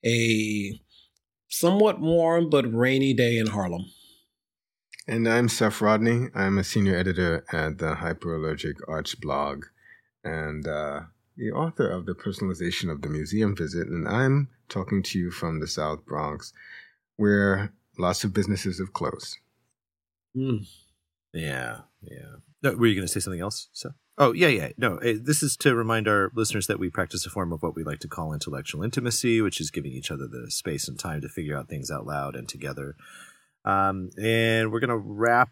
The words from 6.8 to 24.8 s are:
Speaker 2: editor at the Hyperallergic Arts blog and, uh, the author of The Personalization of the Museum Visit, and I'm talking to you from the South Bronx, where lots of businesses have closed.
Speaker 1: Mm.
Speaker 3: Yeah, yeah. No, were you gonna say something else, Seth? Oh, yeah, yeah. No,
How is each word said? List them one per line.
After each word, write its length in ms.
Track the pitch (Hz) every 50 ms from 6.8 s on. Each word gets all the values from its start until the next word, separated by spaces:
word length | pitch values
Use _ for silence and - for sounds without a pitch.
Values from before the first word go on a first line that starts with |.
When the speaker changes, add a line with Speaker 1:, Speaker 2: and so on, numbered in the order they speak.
| 101 98 92
Speaker 2:
editor 480 | 87 90 95 90 85 90 85 82 80 - -
at 260 | - 80 78 78 76 -
the 180 | 82 80 76
Hyperallergic 760 | 71 85 - 82 - - 87 82 80 78 78 78 76 - 82 71 - -
Arts 300 | - 78 78 76 - -
blog 480 | - - 76 69 71 71 71 69 71 - - _ _ _ - - _ _ _ _ _
and, 460 | _ 78 80 80 78 76 76 76 73 82
uh, 320 | 76 76 76 73 71 73 82 82 _ _ _ _ _
the 160 | - 123 110
author 380 | - - 156 165 160 - 131 -
of 160 | 92 92 85
The 80 | 95 90
Personalization 800 | - - 101 90 - 104 95 92 - 87 85 85 - - 87
of 80 | 78 71
the 80 | 71 73
Museum 480 | 76 76 76 80 95 107 110 101 98
Visit, 320 | 90 82 73 73 85 87 -
and 180 | 85 85 78
I'm 440 | - 101 117 131 131 135 143 139 131 _ _ _ _
talking 340 | - 101 92 - 101 98 92
to 140 | - - 95
you 120 | 87 87
from 300 | 87 - - 82 80 78
the 60 | 78
South 380 | 80 - - 76 76 78 78 -
Bronx, 480 | - 76 76 76 73 73 76 - - _ - - - - - - _ _ _ _ _ _
where 560 | - 107 104 101 101 101 101 95 95 101 101 - _ _ _ _ -
lots 240 | 90 87 - -
of 120 | - 107 90
businesses 440 | 104 98 98 104 92 - 104 87 90
have 140 | 95 95
closed. 460 | _ - 87 - - - - - - - _ _ _ _ _ _ _ _ _ _ _ _ _ _ _ _ _ _ _
Speaker 1:
Mm. 300 | 127 131 135 123 104 101 - - _ _ _ _ _ _ _ _ _ _ _
Speaker 3:
Yeah, 460 | - 82 80 76 67 65 62 60 57 - - _ _ _
yeah. 320 | - - - - - - 85 80 _ _ _ _
No, 120 | - 139 113
were 120 | 117 117
you 80 | 113 104
gonna 140 | 92 95 85
say 100 | - 104
something 220 | 92 101 92 85
else, 280 | 87 101 - - - _
Seth? 200 | _ - - 135 - _ _ _ _ -
Oh, 140 | - 123 117
yeah, 140 | - 175 160
yeah. 200 | 131 101 76 67 -
No, 220 | -